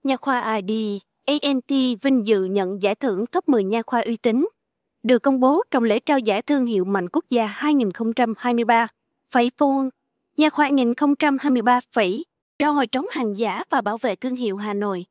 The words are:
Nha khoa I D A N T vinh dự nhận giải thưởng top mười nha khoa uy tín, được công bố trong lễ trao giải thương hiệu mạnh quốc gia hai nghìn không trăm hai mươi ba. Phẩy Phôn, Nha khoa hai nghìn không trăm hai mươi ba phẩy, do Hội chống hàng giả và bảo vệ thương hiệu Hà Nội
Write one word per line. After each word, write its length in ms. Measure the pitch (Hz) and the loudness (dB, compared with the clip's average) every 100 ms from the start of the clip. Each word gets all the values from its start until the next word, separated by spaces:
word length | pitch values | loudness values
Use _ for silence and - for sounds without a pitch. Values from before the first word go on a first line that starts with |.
Nha 140 | 269 262 | -2 -2
khoa 380 | 277 254 220 220 | -2 -2 -2 -4
I 60 | 185 | -2
D 40 | 220 214 202 _ _ - | -4 -4 -6 _ _ -4
A 280 | 294 285 | -2 0
N 80 | 269 | -2
T 100 | - 269 254 220 | -2 0 0 0
vinh 260 | 277 262 208 | 0 0 2
dự 160 | 208 | 0
nhận 380 | 185 202 185 196 | 2 -2 -2 -2
giải 140 | 202 220 | -2 -2
thưởng 300 | 262 190 240 | -2 -2 -2
top 240 | 349 - | -2 0
mười 140 | 240 | 0
nha 180 | 190 226 | 2 -4
khoa 200 | 226 233 | -2 -4
uy 160 | 226 233 | -2 -2
tín, 300 | 240 233 392 _ _ _ _ _ | 0 0 -2 _ _ _ _ _
được 160 | 214 247 | 0 2
công 200 | 277 269 | 2 2
bố 240 | 262 311 - | 2 2 0
trong 120 | 262 | 0
lễ 160 | 233 214 | 0 0
trao 200 | - 277 | 2 0
giải 220 | 220 202 | 2 -2
thương 240 | - 285 240 | 0 0 2
hiệu 200 | 208 185 | 0 0
mạnh 240 | 196 175 | -2 0
quốc 160 | 330 - | -4 0
gia 160 | 240 214 | -2 -2
hai 280 | - 294 | -2 0
nghìn 180 | 294 214 | 2 0
không 220 | - 226 | -2 -4
trăm 200 | 226 226 220 | 0 -2 -2
hai 160 | 247 | -2
mươi 120 | 233 233 | 0 2
ba. 220 | 233 226 _ _ _ _ | 2 2 _ _ _ _
Phẩy 220 | 247 240 _ | 0 0 _
Phôn, 320 | 285 269 262 _ _ _ _ - | 0 2 -2 _ _ _ _ 0
Nha 120 | 302 | 0
khoa 160 | - 285 | 2 2
hai 60 | |
nghìn 240 | 277 240 247 | 2 2 2
không 200 | 294 285 | 2 2
trăm 220 | 302 269 | 2 0
hai 100 | 294 | 0
mươi 100 | 254 | 2
ba 180 | 220 247 - | 2 2 0
phẩy, 340 | - 190 220 349 _ _ _ | -2 0 -2 -8 _ _ _
do 120 | 294 | 0
Hội 160 | 294 247 | 2 0
chống 180 | 254 381 | -2 -4
hàng 260 | 294 226 202 | -4 -4 -2
giả 260 | 220 196 349 | -4 -4 -2
và 120 | 277 | -2
bảo 160 | 208 226 | -2 -2
vệ 180 | 240 185 | -4 -4
thương 200 | 262 254 | -6 -4
hiệu 220 | 233 196 | -4 -4
Hà 160 | 208 | -4
Nội 320 | 202 208 185 180 | -4 -2 -4 -8